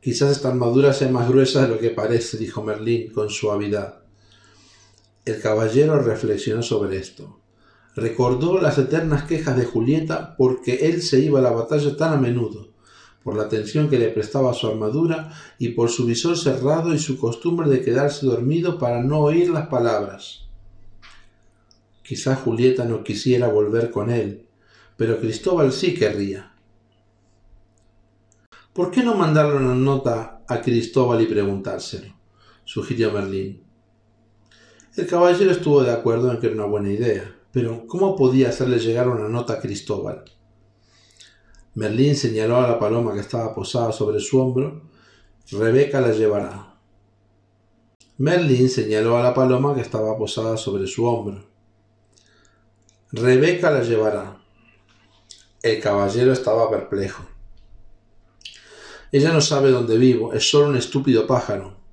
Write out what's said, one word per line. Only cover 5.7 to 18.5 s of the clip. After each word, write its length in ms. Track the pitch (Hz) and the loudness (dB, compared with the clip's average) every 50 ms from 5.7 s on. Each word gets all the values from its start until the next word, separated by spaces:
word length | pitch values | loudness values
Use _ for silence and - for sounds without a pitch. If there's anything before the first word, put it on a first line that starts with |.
| 113 131 151 156 156 143 | 4 4 4 4 4 2
reflexionó 640 | 123 113 104 - - 107 104 98 - 117 107 117 | 2 0 -2 -2 -2 -2 -2 -2 -2 -4 -4 -4
sobre 360 | 120 - 113 104 101 95 95 95 | -2 -2 -2 -2 -2 -2 -4 -6
esto. 420 | 95 - - - - - - _ _ _ _ _ _ _ _ _ _ _ _ | -8 -10 -16 -20 -20 -20 -20 _ _ _ _ _ _ _ _ _ _ _ _
Recordó 640 | - 110 113 - - 127 120 127 127 151 170 190 190 | -6 -6 -4 0 0 0 0 2 0 0 0 0 2
las 180 | 175 147 - 143 | 2 2 2 2
eternas 460 | 131 - 156 165 160 160 147 135 - | 0 0 0 -2 0 0 -2 -2 -2
quejas 320 | - 165 151 - 147 127 | -4 -4 -4 -2 -2 0
de 80 | 123 120 | 0 -2
Julieta 720 | - - 113 113 127 151 160 156 156 - - - - - | 0 -2 -2 0 2 0 0 0 -2 -6 -6 -8 -12 -2
porque 380 | - 131 127 127 127 - - 127 131 143 160 | 0 2 2 2 0 -2 -4 -2 0 0 0
él 140 | 170 160 | 0 -2
se 160 | 151 - 135 127 | -2 2 2 2
iba 220 | 147 151 143 135 | 4 4 4 4
a 20 | |
la 80 | 127 120 | 4 2
batalla 460 | 117 113 113 - 151 147 143 143 139 | 2 0 -2 -2 -2 0 0 0 -2
tan 160 | - 160 160 | -2 -2 0
a 40 | 156 | 2
menudo, 520 | 139 131 120 120 120 113 104 - - - - _ _ _ _ _ - - - _ _ _ | 0 0 0 0 -2 -4 -6 -8 -12 -18 -20 _ _ _ _ _ -20 -20 -20 _ _ _
por 120 | - - | -8 -4
la 80 | 107 107 | -4 -4
atención 440 | - 113 107 104 - - 151 151 139 | -2 -4 -4 -4 -2 -2 0 0 2
que 100 | 139 120 | 2 2
le 120 | 113 110 | 2 0
prestaba 420 | - 107 107 - - 139 131 127 | 0 -2 -4 -2 -2 0 0 0
a 20 | 117 | 0
su 140 | - - 110 | -2 -4 -4
armadura 640 | 107 110 107 107 117 147 165 165 160 156 156 - - - - - - _ | -4 -2 -4 -2 0 0 0 0 0 -4 -6 -12 -18 -20 -20 -20 -10 _
y 120 | 117 117 | -6 -4
por 200 | 117 - 117 117 | 0 0 0 0
su 160 | - - 127 | 0 0 -2
visor 320 | 117 117 - - 170 170 - | 0 0 0 0 -2 -2 0
cerrado 560 | - 151 127 127 123 139 151 165 165 170 160 | 0 -2 -2 0 0 0 0 0 0 0 -2
y 40 | 151 | -2
su 180 | - - 131 - | -2 -4 -4 -4
costumbre 500 | - 120 117 - - 170 170 170 156 143 | -2 -4 -4 -2 -4 -2 -2 0 2 2
de 120 | 135 127 | 2 2
quedarse 460 | - 110 117 135 143 147 - - 139 | 2 0 0 0 0 0 -2 -2 -2
dormido 520 | 131 117 110 120 135 | 0 0 0 0 0